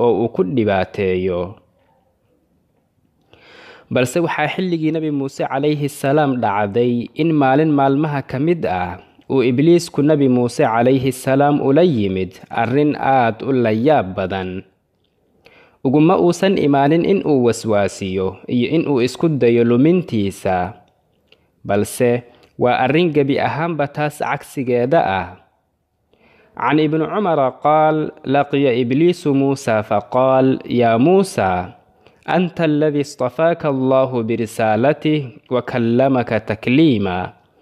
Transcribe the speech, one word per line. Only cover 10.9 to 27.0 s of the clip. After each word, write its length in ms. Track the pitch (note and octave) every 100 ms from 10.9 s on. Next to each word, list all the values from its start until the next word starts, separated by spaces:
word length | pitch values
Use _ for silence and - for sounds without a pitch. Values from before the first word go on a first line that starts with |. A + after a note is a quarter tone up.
| C#3 C3
salaam 480 | B2+ C3+ C3+ C#3+ D3
ula 220 | C3+ C#3+
yimid 480 | F3+ A#2+ G2 F#2+ F#2 - -
arrin 460 | - A2+ C3+ D3+ -
aad 460 | C3+ C3+ A#2 G#2+
u 80 | -
la 180 | C3 A2+
yaab 440 | A2 C3+ C#3 F#2+ F#2+
badan. 480 | F#2 F#2+ F#2 F#2 - _ _ _ _ _ _ _ _ _ _ _
Uguma 320 | C3+ D3 D#3+ G3
uusan 400 | F3 E3+ F#3+ F#3+
imaanin 460 | C#3+ C#3 C#3 E3+
in 160 | E3+ G3 -
uu 160 | C3+
waswaasiyo 920 | A#2+ A2 A2 G#2 F#2+ - G2 F#2+ F#2+ G2 -
iyo 200 | B2 A#2+
in 160 | D#3+ C#3+
uu 120 | C3+
isku 240 | B2+ - E3+
dayo 360 | C#3+ A#2+ A#2
lumintiisa, 1160 | A#2 A#2+ D#3 F3+ E3 A2 G2 - G2 F2+ F2+ - _ _ _ _ _ _ _ _
balse 580 | - G2+ G#2 - B2 A#2+ - _ _ -
Waa 200 | B2 A#2 B2+
arrin 240 | D#3 F3
gebi 300 | D3 C#3 C#3
ahaanba 460 | B2 A#2+ E3+ D3+ C#3+
taas 280 | - D3 -
cagsigeeda 840 | A2+ C#3+ - D3 B2 B2 B2+ D#3+
ah. 260 | - F#2+ F2+ F#2 _ _ _ _ _ _ _ _ _ _ _
Can 240 | - B2 D3+
Ibn 240 | D#3 D#3+